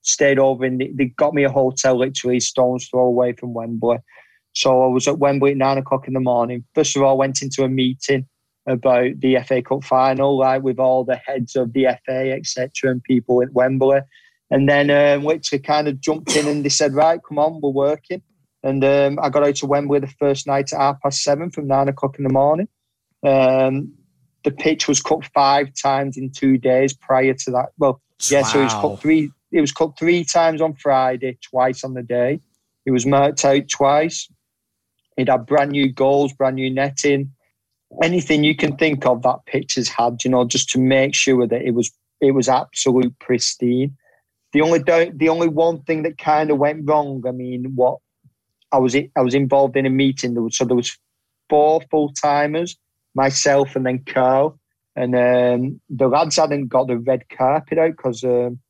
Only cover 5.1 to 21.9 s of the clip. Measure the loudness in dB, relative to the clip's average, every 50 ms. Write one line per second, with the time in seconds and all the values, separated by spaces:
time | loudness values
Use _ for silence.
5.1 | 0 2 2 0 2 2 2 0 2 2 0 0 0 -2 -2 -4 -4 -4 -4 -4
6.1 | -4 -2 0 0 0 0 0 -2 -4 -10 -10 _ -2 -2 -2 0 0 2 2 2
7.1 | 4 2 0 -2 -2 -6 -8 -6 -4 -2 -2 0 0 0 0 -2 -2 -4 -2 -2
8.1 | -2 -2 -2 _ _ _ _ _ _ _ -6 -4 -4 0 2 2 4 4 2 0
9.1 | -2 -2 0 2 2 2 0 0 -2 -2 -2 -2 -4 -4 -2 0 2 2 2 2
10.1 | 2 2 0 0 2 2 2 2 0 0 -2 -2 -2 0 2 2 2 0 0 -2
11.1 | -4 -4 -4 -8 -8 -6 -6 -4 -4 -4 -4 -2 0 0 0 0 0 -2 -6 -6
12.1 | -4 -4 -4 -4 -6 -6 -8 -8 -6 -6 -6 -8 -6 -4 -2 -2 -2 -2 -2 0
13.1 | 0 0 2 2 2 2 2 2 0 0 2 2 2 2 2 2 2 2 0 _
14.1 | _ _ _ _ _ _ _ -2 0 2 2 4 4 2 2 4 4 4 4 4
15.1 | 4 2 0 -2 -2 -2 -4 -6 -6 -4 -2 0 0 0 0 -2 -4 -4 -4 -4
16.1 | -4 -4 -4 -2 -2 0 0 0 -2 -2 -2 -2 0 0 0 0 2 2 2 2
17.1 | 2 -2 -6 -8 -2 -2 -2 -2 -2 -2 -4 -2 0 0 0 0 -2 -4 _ -12
18.1 | -12 -12 _ _ _ _ _ _ _ _ -6 -4 -2 2 2 4 4 4 2 2
19.1 | 0 -2 -2 0 0 2 2 2 0 -2 -2 -2 0 0 0 0 0 -2 -2 -4
20.1 | -6 -2 -2 -2 -2 -2 -2 -4 -2 -2 -2 -4 -2 0 0 0 0 -2 -4 -4
21.1 | -4 -2 -2 -2 -2 -2 -2 -8 -8 -8 -4 0 0 0 0 0